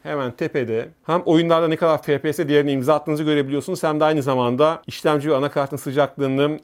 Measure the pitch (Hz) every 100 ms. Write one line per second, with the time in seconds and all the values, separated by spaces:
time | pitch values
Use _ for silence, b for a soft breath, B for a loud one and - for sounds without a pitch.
0 | 156 151 127 117 160 151 117 113 120 _
1 | - 170 175 165 170 165 165 156 165 151
2 | - 139 156 147 151 147 143 135 127 151
3 | 151 151 151 147 135 143 156 180 160 151
4 | 156 156 135 131 120 127 156 165 - -
5 | 165 147 147 135 143 143 139 143 147 135
6 | 139 - 135 135 147 151